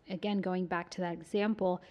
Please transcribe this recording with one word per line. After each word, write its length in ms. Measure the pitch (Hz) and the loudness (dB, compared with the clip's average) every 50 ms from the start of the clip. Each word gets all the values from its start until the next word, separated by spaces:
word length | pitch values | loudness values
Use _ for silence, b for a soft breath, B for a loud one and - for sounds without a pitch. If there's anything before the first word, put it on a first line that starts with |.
| - - | -12 -8
again, 300 | 190 170 - 208 202 196 | -6 -4 -2 0 0 0
going 260 | 180 185 185 185 185 | 0 0 0 0 0
back 240 | 165 185 170 170 - | 0 -2 -2 -4 -4
to 100 | - - | -6 -4
that 120 | 180 175 170 | -4 -4 -4
example, 680 | 165 165 - - 208 202 214 214 - 190 180 180 180 B B | -6 -6 -2 0 0 2 2 2 2 2 2 2 0 B B